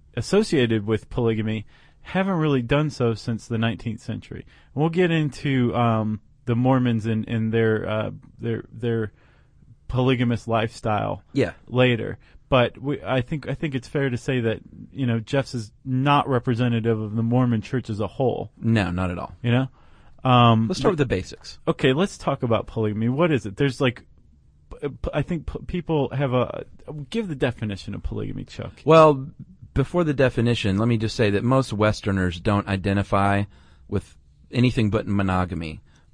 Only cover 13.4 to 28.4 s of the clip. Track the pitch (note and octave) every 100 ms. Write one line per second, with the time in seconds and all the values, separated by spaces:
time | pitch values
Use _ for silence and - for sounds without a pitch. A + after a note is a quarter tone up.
13.4 | - C#3 D#3+ C3 - D3+ C#3 B2 - C3
14.4 | A2+ A2 - - - - B2+ A#2 G#2+ C#3
15.4 | C3 B2+ G#2 - C3+ B2+ C#3 C#3+ - B2+
16.4 | B2 A#2 B2 A#2 A2 A2 A2 A2 A2+ A#2+
17.4 | B2+ A2+ - B2+ - G#2 G#2 - C3 -
18.4 | - - A#2 A2+ F2+ F2 F#2 F2 - -
19.4 | B2 A#2+ C3 - - - - - C3 B2
20.4 | A#2+ A2+ A2+ F3+ - E3+ B2+ G2 F#2 -
21.4 | - - - B2 C#3 C3 G3 - - C#3
22.4 | B2 A2 - - G#2+ G#2+ A#2 C3 E3+ C#3+
23.4 | G#2+ G2 C#3 B2+ C3+ A#2+ - - - -
24.4 | _ _ - - D3 B2 - D3+ C#3 F3
25.4 | - - - F3+ - D#3 C3+ B2+ C#3 B2
26.4 | A#2+ G1+ - - - D3+ C#3 A3+ G#3 C#3
27.4 | C3 - A2 G2 - G2+ - G#2+ G#2+ G2